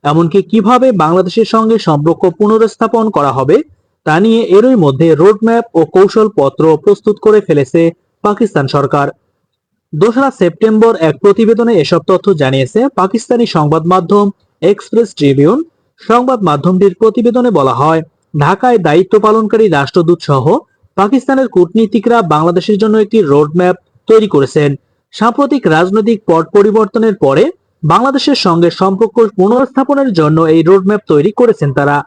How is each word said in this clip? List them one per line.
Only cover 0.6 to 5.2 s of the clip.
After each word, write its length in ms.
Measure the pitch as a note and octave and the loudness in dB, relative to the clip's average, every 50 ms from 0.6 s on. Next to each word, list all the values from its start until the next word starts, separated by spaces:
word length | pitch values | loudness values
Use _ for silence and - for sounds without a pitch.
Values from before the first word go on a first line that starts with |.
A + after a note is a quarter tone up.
| F#3+ G#3 B3+ B3 B3+ C4 | 2 2 2 2 2 0
বাংলাদেশের 520 | A#3 F3+ D#3 D#3 E3+ F#3 F#3 F#3 - A3+ A3 | 0 0 0 0 0 0 -2 -2 -2 -2 -2
সঙ্গে 340 | - - A3+ A3 A3 A3+ G#3+ | 0 -2 -2 0 0 -2 -2
সম্পর্ক 440 | - - D#3 D3 D3 E3 E3 - - F3+ | 0 -2 -2 -2 0 -2 -2 0 -2 -4
পুনরুস্থাপন 800 | F3 _ G#3 G#3 A3 A3 A3+ G#3+ - _ A3+ A3 A#3 A3+ A3 A3 | -2 _ 0 0 2 0 0 -2 -2 _ -4 -2 -2 -2 -2 -2
করা 220 | G3 D#3 C#3+ C#3 | -2 -2 -2 -2
হবে, 300 | A#2+ C3 C3 C3+ E3+ B3 D#4+ _ _ _ _ _ _ _ _ | -2 -2 0 0 0 0 0 _ _ _ _ _ _ _ _
তা 160 | E3 D#3 E3+ | -2 0 0
নিয়ে 220 | G3+ A3+ A3+ A3+ | 2 2 2 0
এরই 320 | A3+ - F3 G3+ A3 B3+ C4 | 0 2 2 2 4 4 2
মধ্যে 400 | A3+ E3 C#3 C3+ B2+ E3 E3 D#3 | 2 2 0 0 0 2 2 2
রোডম্যাপ 500 | D3 | 4